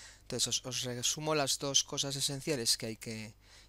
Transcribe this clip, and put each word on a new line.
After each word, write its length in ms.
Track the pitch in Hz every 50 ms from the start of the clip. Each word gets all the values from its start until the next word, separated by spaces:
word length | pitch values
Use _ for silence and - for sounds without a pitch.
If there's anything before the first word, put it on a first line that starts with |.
| - - - -
Entonces 280 | - - 127 120 - 123
os, 180 | 113 - -
os 160 | 127 123 120
resumo 520 | 127 123 120 123 120 - - 156 151 156 156
las 240 | 151 139 127 - -
dos 240 | 147 139 135 -
cosas 320 | - - 151 143 143 139 135
esenciales 600 | 139 135 - 143 135 - 165 156 123 117 - -
que 80 | - 123
hay 120 | 113 113 -
que 340 | - 120 110 110 107 107 - - - - - - -